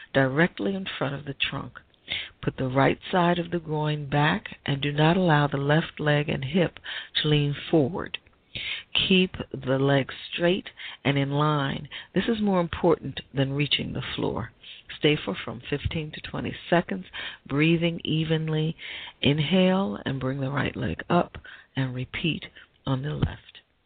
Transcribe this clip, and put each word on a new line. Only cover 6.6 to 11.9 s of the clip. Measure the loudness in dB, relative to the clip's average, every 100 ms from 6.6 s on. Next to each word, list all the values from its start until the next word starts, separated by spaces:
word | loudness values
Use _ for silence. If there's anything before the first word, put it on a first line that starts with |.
| 0 -2 -14 -12 -8 -4
to | 2
lean | 2 2 -2 2
forward. | 4 4 0 -8 -10 _ _ _ -12 -10 -10 -6 -2 4
Keep | 4 4 -2 -10
the | -6 0 2
leg | 4 4 2 -6 -10
straight | -2 2 2 -2 -14 -16 -6
and | 0 0
in | 2
line. | 2 2 2 0 -4 -8